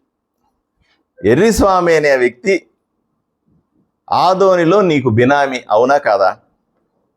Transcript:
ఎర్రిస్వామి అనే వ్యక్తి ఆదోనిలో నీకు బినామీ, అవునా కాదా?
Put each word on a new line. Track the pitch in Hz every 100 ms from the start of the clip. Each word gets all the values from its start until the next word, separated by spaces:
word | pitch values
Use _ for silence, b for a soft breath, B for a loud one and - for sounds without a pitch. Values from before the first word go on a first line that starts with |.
| _ _ _ _ _ _ _ _ _ _ _ _
ఎర్రిస్వామి | 98 127 226 185 202 185 175 160
అనే | 151 135
వ్యక్తి | 123 123 175 196 - _ _ _ _ _ _ _ _ _ _ _ _ _ -
ఆదోనిలో | 123 165 185 190 180 165 202
నీకు | 185 147 123
బినామీ, | 110 123 143 139 127 -
అవునా | 107 127 143
కాదా? | 117 101 92 101 _ _ _ _ _ _ _